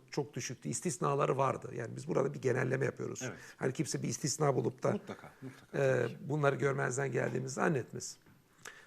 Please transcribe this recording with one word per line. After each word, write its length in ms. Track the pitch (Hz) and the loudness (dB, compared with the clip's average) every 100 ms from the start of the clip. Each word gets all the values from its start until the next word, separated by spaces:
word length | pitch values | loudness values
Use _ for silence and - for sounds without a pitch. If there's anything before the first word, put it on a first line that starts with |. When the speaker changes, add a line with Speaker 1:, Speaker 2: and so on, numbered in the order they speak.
| - | -6
Speaker 1:
çok 240 | - 127 | -4 -4
düşüktü. 340 | - - 123 151 | -6 -6 -6 -6
İstisnaları 680 | 127 175 - 151 139 147 135 | -4 -4 0 0 4 2 4
vardı. 340 | 131 - - | 2 0 -6
Yani 220 | - 117 123 | -6 -6 -6
biz 120 | 143 | 0
burada 260 | 143 139 | 2 2
bir 60 | 143 | 2
genelleme 420 | 123 123 127 135 | 2 2 2 2
yapıyoruz. 360 | 127 - - - | 0 -2 -6 -4
Speaker 2:
Evet. 140 | - - - - | -8 -8 -14 -4
Speaker 1:
Hani 160 | 135 | -2
kimse 300 | 131 147 143 | 0 -2 -2
bir 60 | 135 | -2
istisna 460 | 127 143 - 147 | -2 -2 2 2
bulup 280 | 131 123 - | 4 0 0
da, 80 | 135 | 0
Speaker 2:
Mutlaka, 400 | 208 - - - - | 0 -4 -12 -14 -16
mutlaka, 360 | 131 - - 143 | -16 -16 -6 2
Speaker 1:
e, 180 | 135 127 | 4 4
Speaker 2:
tabii 60 | 120 | 2
ki. 100 | - 135 | -2 -2
Speaker 1:
bunları 280 | 151 143 123 | 4 4 4
görmezden 560 | 139 139 135 131 139 | 2 2 0 0 0
geldiğimizi 420 | 131 127 - 131 | 0 0 -2 -2
zannetmesin. 640 | 139 190 135 - - - - - - _ _ - - | 2 2 2 -2 -8 -10 -12 -20 -20 _ _ -18 -18